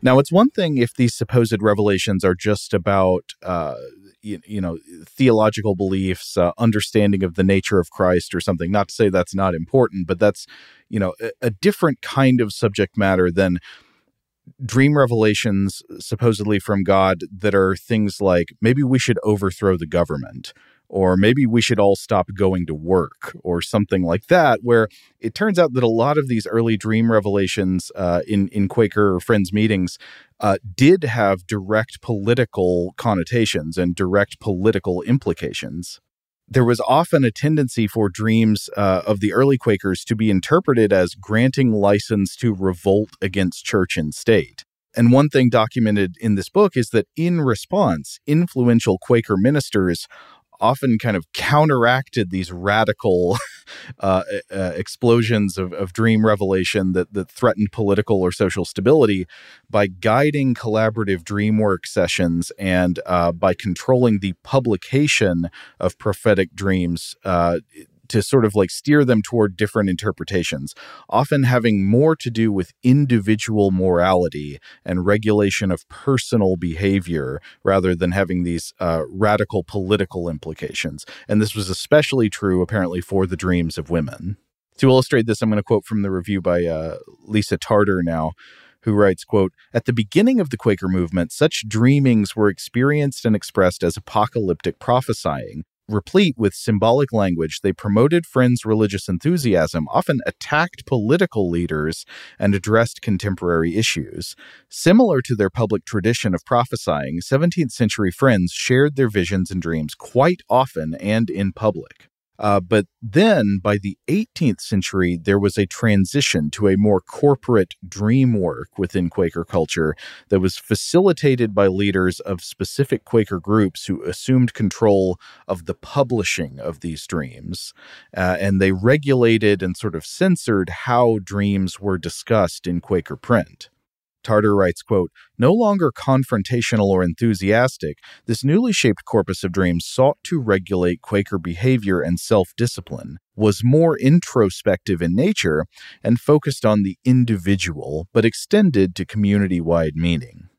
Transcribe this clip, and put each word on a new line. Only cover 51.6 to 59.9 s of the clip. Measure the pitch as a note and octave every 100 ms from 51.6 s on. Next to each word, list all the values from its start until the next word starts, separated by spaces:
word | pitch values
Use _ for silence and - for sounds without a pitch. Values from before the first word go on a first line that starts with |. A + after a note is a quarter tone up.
| D#3 C3+ A#2 B2+ C3 - F#2+
these | F#2+ F2
radical, | F2 F#2+ G#2+ G#2+ G#2 A2+ F2+ F2 G2+ - - _
<laughs> | - - -
uh, | G2 F#2+ F2+ G2+ -
uh, | G2 F#2
explosions | D#2+ F#2+ - A#2+ A#2 A2 A2 G#2 F2+
of, | F#2
of | D#2+ F#2+
dream | F2+ A2+ A2
revelation | A2 G#2 G2 F#2+ F#2 G#2 F#2+
that, | F#2 F2
that | G#2 F2+
threatened | - B2 G2 G#2
political | - G#2 G2+ G#2 G2+
or | F2+
social | - G2 G2+
stability | F2 - G2 D#3 A#2 G2 F2+ - - - _
by | G#2+
guiding | G2+